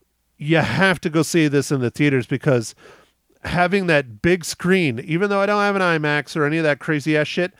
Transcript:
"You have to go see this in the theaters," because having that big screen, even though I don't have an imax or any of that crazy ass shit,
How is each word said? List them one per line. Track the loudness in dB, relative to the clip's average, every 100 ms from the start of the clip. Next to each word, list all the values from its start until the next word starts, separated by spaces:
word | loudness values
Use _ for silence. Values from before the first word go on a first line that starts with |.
| _ _ _ -8
"You | 0 2
have | 2 2 2 2
to | -2
go | 0
see | 0 2 2
this | 2 0
in | -2
the | -2
theaters," | 0 0 0 -2
because | -4 0 0 -2 -12 -20 -20 _ _ _ _
having | -4 0 2 0 2
that | 0 0 -2
big | 0 0
screen, | -2 -4 0 2 0 -4
even | -4 -2 0
though | 0
I | 0
don't | 0
have | 0 2
an |
imax | 0 0 0 -2 -4 -2
or |
any | 0 0
of |
that | 0 -2
crazy | -2 -2 0 0
ass | 0
shit, | -2 -6 _